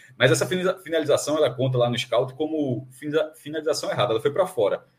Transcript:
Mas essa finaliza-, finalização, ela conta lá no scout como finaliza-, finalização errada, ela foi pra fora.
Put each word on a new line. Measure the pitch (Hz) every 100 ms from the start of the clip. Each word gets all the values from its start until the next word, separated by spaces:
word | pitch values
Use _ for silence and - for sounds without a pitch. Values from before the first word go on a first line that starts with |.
| - -
Mas | 131
essa | 156 -
finaliza-, | 185 180 -
finalização, | 156 160 143 123 143 156
ela | 131
conta | 123 131 127
lá | 120
no | 117
scout | - 117 131
como | - 156 156 135 110 -
finaliza-, | - 151 156 156
finalização | - 147 156 151 143 180
errada, | 156 104
ela | 113
foi | 143
pra | 143 175
fora. | - 98 90 _